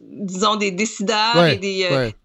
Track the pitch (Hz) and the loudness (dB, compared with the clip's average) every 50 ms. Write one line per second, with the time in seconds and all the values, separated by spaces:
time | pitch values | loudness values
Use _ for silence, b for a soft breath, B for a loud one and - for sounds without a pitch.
0 | - - - - 208 180 185 185 214 208 214 208 208 196 180 180 220 226 - - | -20 -16 -12 -8 -8 -6 -2 0 2 2 2 2 0 -2 -2 -2 -4 -4 -4 -4
1 | 196 196 220 214 208 - - 170 170 160 123 95 196 196 190 185 185 175 175 135 | -2 -2 0 0 0 2 4 4 4 4 4 0 -2 -4 -2 -2 0 0 0 0
2 | 123 110 - - | 0 -2 -6 -8